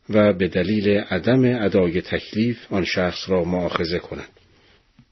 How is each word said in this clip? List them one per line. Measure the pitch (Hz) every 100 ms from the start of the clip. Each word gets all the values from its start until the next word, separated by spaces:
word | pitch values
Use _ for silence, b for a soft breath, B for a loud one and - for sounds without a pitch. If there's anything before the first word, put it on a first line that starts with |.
| -
و | 107 104
به | 92 92
دلیل | 95 87 107 101
عدم | 101 - 92 107 131 123 123
ادای | 101 98 90 87
تکلیف | - 85 - 104 117 117 -
آن | 101
شخص | - - 90 - -
را | 92
مؤاخذه | 85 90 85 - 85 87
کند. | - - - _ b b b b b _ _